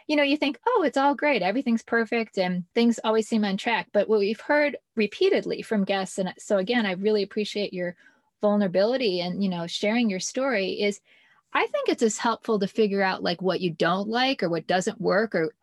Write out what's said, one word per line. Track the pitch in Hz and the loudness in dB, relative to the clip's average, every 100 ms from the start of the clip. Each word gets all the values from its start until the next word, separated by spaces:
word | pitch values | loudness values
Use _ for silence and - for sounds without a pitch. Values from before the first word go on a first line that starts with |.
| - | 0
you | 294 | 2
know, | |
you | 285 294 | 2 2
think, | 285 - 466 | 0 -2 0
"Oh, | 494 | 2
it's | 294 269 | 2 2
all | 277 | 2
great. | 285 302 240 | 2 0 0
Everything's | 180 226 240 226 | 0 -2 0 -2
perfect | - 233 220 240 220 - | 0 -2 0 -2 -2 -2
and | 180 180 175 | -2 -2 -2
things | 233 233 226 | 2 2 2
always | 226 220 220 | 2 0 2
seem | 220 | 0
on | 208 196 | 0 -2
track." | 240 214 - | -2 -2 0
But | 208 190 | 0 2
what | 214 | 2
we've | 202 220 | 2 -2
heard | - 294 294 - - - | 0 2 2 -2 -6 -2
repeatedly | 208 - 381 269 175 160 | -2 2 2 2 0 -6
from | - 214 | -2 0
guests, | 190 196 190 - | 0 -2 -4 -4
and | 180 - | -6 -6
so | - 202 | -2 0
again, | 185 247 208 | 2 0 0
I | |
really | 180 208 214 | -2 0 0
appreciate | 196 220 208 208 196 | 0 -4 -4 -4 -6
your | 180 175 - _ _ _ _ | -4 -6 -8 _ _ _ _
vulnerability | 208 208 196 185 208 254 233 180 | 0 2 2 2 2 2 0 0
and, | 180 185 | -2 -2
you | 196 | -2
know, | 175 170 | -2 -6
sharing | - 208 233 226 | -4 0 2 0
your | 185 | -2
story, | - 254 269 220 185 - | -4 -4 -2 -2 -2 -2
is | 208 208 _ _ _ _ _ | -2 -4 _ _ _ _ _
I | 294 466 | -2 -2
think | 571 508 | -2 -2
it's | 320 | 0
as | 226 - | 0 0
helpful | 240 - - 214 | -2 -2 -2 -2
to | 190 | 0
figure | - 214 196 | 0 0 2
out, | 190 185 | 0 0
like, | 185 175 | -4 -2
what | 185 170 | -2 0
you | 175 | -2
don't | 160 170 190 208 | 0 0 0 -2
like | 233 262 269 | 0 0 0
or | 175 | -2
what | 165 - | -2 0
doesn't | 180 214 220 | 0 0 -2
work. | 175 185 220 | 0 2 0
Or | 180 160 - | -2 -2 -2